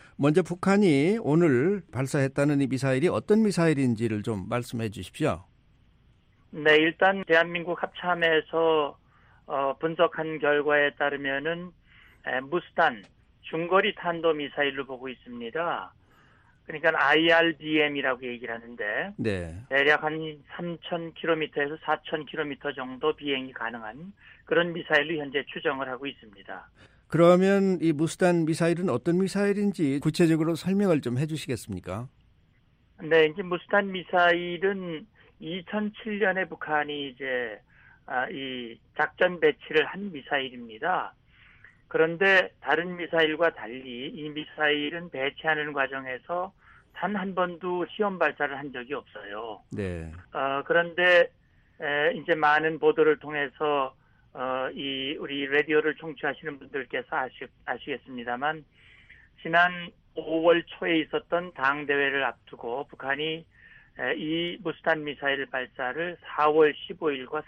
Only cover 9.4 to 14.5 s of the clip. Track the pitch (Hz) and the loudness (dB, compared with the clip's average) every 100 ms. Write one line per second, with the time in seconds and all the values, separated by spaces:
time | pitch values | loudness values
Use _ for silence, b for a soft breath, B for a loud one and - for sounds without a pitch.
9.4 | - 143 135 131 160 165 165 - 160 156 | -6 -2 -2 -2 -2 2 2 2 -6 -2
10.4 | 147 147 147 147 143 143 143 139 139 139 | 0 2 2 2 2 0 -2 -2 -4 -4
11.4 | 151 170 180 - b b b b 139 127 | -4 -6 -10 -18 b b b b -6 -6
12.4 | 135 170 - - 156 113 95 _ _ _ | -2 -4 -4 0 0 0 -12 _ _ _
13.4 | - 160 170 185 202 - 175 170 165 151 | -8 -6 0 2 2 -2 -4 0 2 0
14.4 | 143 | -2